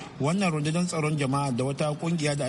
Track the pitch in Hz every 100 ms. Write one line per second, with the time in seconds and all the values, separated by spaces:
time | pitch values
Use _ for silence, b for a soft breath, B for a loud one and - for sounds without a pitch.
0 | B - 135 190 185 156 147 170 180 165
1 | 151 156 135 139 143 120 131 139 151 147
2 | 170 170 147 143